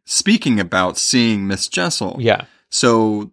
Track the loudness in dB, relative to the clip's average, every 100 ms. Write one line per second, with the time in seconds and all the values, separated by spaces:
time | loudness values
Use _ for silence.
0 | -6 -2 2 2 2 0 0 0 0 -2
1 | 0 2 2 0 -2 -4 -4 -4 -4 -4
2 | -6 -2 0 0 -2 _ _ 0 2 4
3 | 2 -2 -6